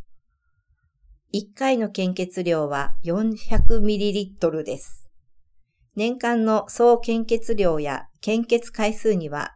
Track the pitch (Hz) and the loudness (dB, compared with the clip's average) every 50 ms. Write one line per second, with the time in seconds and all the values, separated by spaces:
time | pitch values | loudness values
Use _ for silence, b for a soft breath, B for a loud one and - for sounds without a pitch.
0 | - _ - - _ _ _ _ _ _ _ _ _ _ _ _ _ _ _ _ | -12 _ -20 -20 _ _ _ _ _ _ _ _ _ _ _ _ _ _ _ _
1 | _ _ - _ _ - - 202 202 - _ - 269 269 262 233 220 208 202 - | _ _ -20 _ _ -8 -8 -8 -8 -8 _ -6 -2 -2 0 -2 -2 -4 -4 -4
2 | 190 185 185 - 185 180 - 185 175 175 165 160 151 143 143 139 143 - - - | -4 -4 -4 -6 -8 -8 -6 -6 -2 -2 -2 -2 -2 -4 -4 -2 2 2 2 2
3 | - 165 170 208 220 226 220 208 - - 220 - - - 226 214 208 214 214 214 | 2 -2 -2 -2 -2 -4 -4 -4 0 2 4 8 8 8 8 8 6 4 2 0
4 | 202 208 190 208 196 185 - - 175 165 156 160 151 196 - - - - - - | -2 -2 -2 -4 -6 -8 -8 -4 -4 -2 -2 -4 -8 -8 -8 -10 -8 -12 -12 -14
5 | - - _ - _ _ _ _ _ _ _ _ _ _ _ _ _ _ - 202 | -14 -20 _ -20 _ _ _ _ _ _ _ _ _ _ _ _ _ _ -8 -6
6 | 214 240 254 254 - 240 240 233 220 220 220 214 - - - - 233 240 240 233 | -6 -6 -4 -4 -4 -2 -2 0 0 0 0 0 -2 -4 -2 2 4 4 4 4
7 | - - 226 226 220 - 233 220 - - 220 214 190 170 156 151 147 143 135 - | 0 -2 -2 -2 -2 -2 -2 -2 0 0 0 2 2 2 2 0 -4 -4 -6 -8
8 | - - _ _ - 214 220 226 233 - 233 233 233 - - - 220 214 214 - | -10 -14 _ _ -6 -4 -2 -2 0 0 -2 -2 -2 -6 -6 -2 -2 -2 -2 -2
9 | - 220 202 175 160 143 147 147 - - - | -2 0 0 0 -4 -6 -8 -8 -10 -10 -12